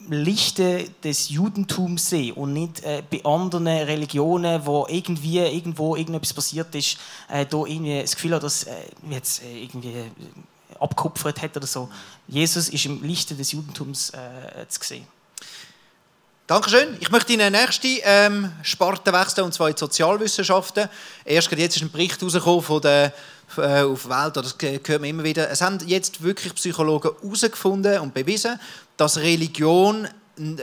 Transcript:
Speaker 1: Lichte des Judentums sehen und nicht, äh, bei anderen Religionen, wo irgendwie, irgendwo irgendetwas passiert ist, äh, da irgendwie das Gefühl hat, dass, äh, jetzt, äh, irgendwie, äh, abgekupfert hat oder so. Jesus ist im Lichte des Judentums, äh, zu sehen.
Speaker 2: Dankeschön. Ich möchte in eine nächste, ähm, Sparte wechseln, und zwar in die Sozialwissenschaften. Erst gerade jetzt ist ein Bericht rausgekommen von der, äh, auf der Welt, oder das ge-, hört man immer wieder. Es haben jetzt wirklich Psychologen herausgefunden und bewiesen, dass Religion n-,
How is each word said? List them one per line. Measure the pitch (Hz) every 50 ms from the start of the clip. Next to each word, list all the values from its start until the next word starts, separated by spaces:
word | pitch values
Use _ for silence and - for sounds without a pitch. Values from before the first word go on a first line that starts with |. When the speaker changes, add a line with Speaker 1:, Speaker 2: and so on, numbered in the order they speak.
| - 175
Speaker 1:
Lichte | 156 147 147 170 208 214 - - - - 185 180 180 180 175 - - -
des | - 151 143 - - -
Judentums | 147 151 190 220 202 202 196 - - - 185 175 175 165 - -
sehen | 180 160 131 117 -
und | 135 139 139
nicht, | 143 151 165 170 160 - -
äh, | 151 147 147 - -
bei | - - -
anderen | 151 147 170 185 185 170 170 170
Religionen, | 165 160 156 151 143 151 151 151 135 - 143 147 160 180 175 175 170 170 160 143
wo | 147 147 147 139 -
irgendwie, | 151 185 190 - 175 151 143 160 165 180
irgendwo | 175 156 135 175 170 175 160 147 156 160 160
irgendetwas | 156 165 160 165 160 - - -
passiert | - - - - 156 165 165 -
ist, | 147 139 - - - - - - - - -
äh, | - 143 143
da | 139 156 151 156
irgendwie | - 156 160 160 147 143 139
das | 135 147 -
Gefühl | - - 165 170
hat, | 156
dass, | - 147 - - -
äh, | - 120 85 - - - - - 151
jetzt, | 143 127 - - - -
äh, | 123 123 120 117
irgendwie, | 117 123 - 123 120 123 117
äh, | 120 113 113 - - - - - - - _ _ _ _ - - -
abgekupfert | - 156 - - - 160 - - - 151 147 -
hat | - 151 -
oder | 143 139
so. | 131 - 131 127 107 101 - - - - - _ -
Jesus | 127 143 160 165 165 175 160 -
ist | - 143 -
im | 139 147 -
Lichte | - 151 175 - - - 156
des | 139 135 -
Judentums, | - 151 151 147 143 - 147 139 139 135 - -
äh, | - 131 127 123 123 127 127 - - - - -
zu | - -
sehen. | - - 143 127 127 - _ _ _ _ - - - - - - - - - _ _ _ _ _ _ _ _ _ _ _ _ _ _
Speaker 2:
Dankeschön. | - 165 208 202 196 214 247 294 311 247 165
Ich | 175 -
möchte | 196 233 226 -
in | 240 220
eine | 208 202 196
nächste, | 214 247 247 - - - 262 262 233
ähm, | - 202 202 202 208 208 208 202 202 185 165 156
Sparte | 156 - - - 180 180 190 180 - 202
wechseln, | 175 180 196 208 - 202 190
und | 175 160
zwar | - 170 156
in | 151
die | -
Sozialwissenschaften. | 156 147 - - 160 165 202 208 220 202 - - 185 190 185 185 185 - - 202 208 202 - - - - - - -
Erst | - 147 165 160 -
gerade | 165 151
jetzt | 165 175 170
ist | -
ein | 156 151
Bericht | - 151 175 180 - -
rausgekommen | 185 180 160 180 - 170 175 175
von | 156 - 151 151
der, | 143 147 143 143 143 143 143 - - - - - _ - -
äh, | - 147 143 139 143
auf | 143 139 131 123
der | - 123
Welt, | 127 131 147 156
oder | 143 143
das | 123 131 127 -
ge-, | - 139 139 139 139
hört | - 151 151
man | 147 143
immer | 156 165
wieder. | 151 160 151 160 156 -
Es | 139 -
haben | 175 185 196 185 160
jetzt | 170 180 190 185 - - -
wirklich | 160 180 196 - - 180 -
Psychologen | - - 180 165 - 156 156 156 151 - 160 - -
herausgefunden | 202 196 208 214 - 220 220 - - 190 196 196 190 202 202 190
und | 156 135 123
bewiesen, | 131 135 160 208 214 - 233 240 208 - - - - - _ _
dass | - 151 151 151 156
Religion | 151 170 170 165 160 156 - 147 151 156 170 180 190 202 214 220 214 - - - _ _ -
n-, | - 156 156 160 160